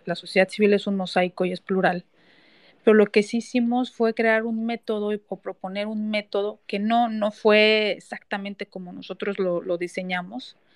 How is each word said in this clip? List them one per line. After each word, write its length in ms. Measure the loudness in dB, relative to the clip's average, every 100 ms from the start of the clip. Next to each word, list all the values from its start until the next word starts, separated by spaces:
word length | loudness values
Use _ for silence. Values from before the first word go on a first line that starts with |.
la 100 | -8
sociedad 320 | -8 0 2 2
civil 260 | 2 2
es 140 | 2 0
un 80 |
mosaico 500 | -4 -2 0 0 -2
y 60 | -4
es 80 | -4
plural. 460 | -4 0 0 0 -8 _ _ _ _ _ _ _
Pero 120 | 4
lo 120 | 6 6
que 160 | 4
sí 140 | 0 -2
hicimos 540 | -2 -2 0 0 -2
fue 220 | 0 0
crear 320 | 2 2 2
un 200 | 0 -4
método 480 | -4 -6 -4 -4 -4
y, 80 | -6 -8
o 100 | -12
proponer 500 | -12 -12 -10 -8 -6
un 220 | -6 -4
método 500 | -4 -2 -4 -4 -6 -8
que 120 | -4
no, 300 | 0 2 0
no 220 | 0 -4
fue 600 | 2 4 6 6 4 0
exactamente 760 | -4 -10 -16 -8 -8 -8 -12
como 280 | -12 -14 -14
nosotros 460 | -14 -12 -8 -6 -2
lo, 220 | -2 -2
lo 160 | -2 -2
diseñamos, 800 | -2 -4 -6 -6 -6 -10 -14 -20 _